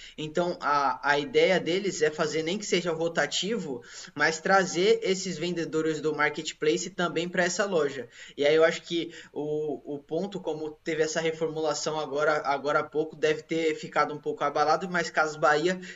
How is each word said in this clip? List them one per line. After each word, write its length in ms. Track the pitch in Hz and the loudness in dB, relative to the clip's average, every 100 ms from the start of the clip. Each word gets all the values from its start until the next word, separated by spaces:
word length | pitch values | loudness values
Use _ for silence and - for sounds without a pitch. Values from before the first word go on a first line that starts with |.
| - - | -14 -10
Então, 400 | 151 165 175 147 | -4 -2 -2 -2
a, 500 | 135 147 139 120 139 | 0 2 2 0 0
a 80 | 147 | 0
ideia 400 | 143 151 175 175 | 2 4 4 4
deles 420 | 139 185 202 151 | 2 -2 -2 0
é 80 | 151 | 0
fazer 320 | 165 156 156 | 0 -2 -2
nem 160 | 156 208 | -2 -4
que 80 | - | -2
seja 280 | 185 170 | 0 0
rotativo, 880 | 160 165 165 143 - 185 226 156 120 - - - 147 | -2 -2 0 0 -2 -2 -4 -6 -10 -12 -16 -12 0
mas 240 | 151 - | 0 2
trazer 640 | 190 196 180 170 202 226 | 4 4 4 2 4 4
esses 340 | 185 185 190 151 | 2 -2 -2 -4
vendedores 600 | 175 170 151 156 160 147 | -4 -2 -2 0 0 0
do 160 | 151 147 | -2 0
marketplace 720 | 151 156 156 - 151 180 180 | 0 0 -8 -2 0 0 -2
também 380 | - 175 - 175 | -2 -2 -2 -2
pra 160 | 180 | 0
essa 220 | 175 180 202 | 0 0 0
loja. 420 | 175 143 135 117 - - - | 2 0 -2 -12 -16 -12 0
E 80 | 143 | 4
aí 100 | 156 | 6
eu 80 | |
acho 180 | 165 165 | 6 4
que 300 | - 170 156 - - | -4 -4 -4 -8 -12
o, 640 | - 151 151 151 127 - 143 | -8 -4 -4 -4 -6 -8 -12
o 40 | |
ponto, 400 | - 160 196 185 | -6 -4 -4 -6
como 320 | 170 156 156 | -8 -6 -8
teve 320 | - - 156 | -8 -4 0
essa 160 | 156 165 | 0 0
reformulação 800 | 160 160 160 156 156 147 156 156 | -2 0 -2 -2 -2 -2 -2 -4
agora, 420 | 143 143 151 151 135 | -4 0 2 2 0
agora 340 | 139 139 151 | -2 0 0
há 40 | |
pouco, 300 | 147 151 160 | 0 -2 -4
deve 300 | 151 156 151 | 0 0 0
ter 320 | - 160 160 151 | -2 0 0 -2
ficado 380 | 175 156 147 | -2 0 0
um 60 | 151 | -2
pouco 260 | 151 147 147 | -6 -2 0
abalado, 440 | 151 151 170 190 | 2 2 2 0
mas 200 | 175 165 | -2 0
Casas 260 | - 156 151 | 0 0 2
Bahia 420 | 160 151 180 185 - | 4 4 2 0 -6